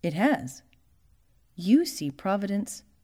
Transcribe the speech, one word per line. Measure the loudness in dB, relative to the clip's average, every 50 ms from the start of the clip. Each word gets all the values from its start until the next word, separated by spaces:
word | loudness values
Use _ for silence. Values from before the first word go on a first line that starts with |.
it | -2 -2 0
has. | 2 2 2 2 0 -2 -10 -14 -16 _ _ _ _ _ _ _ _ _ _ _ _ _ _ _ _ _ _ _
You | -6 4 6 6 6 6
see | 2 -4 -6 -6 -6
providence | -8 -4 -2 -2 -2 -2 -2 -2 -2 -4 -4 -6 -10 -16 _ _ _ _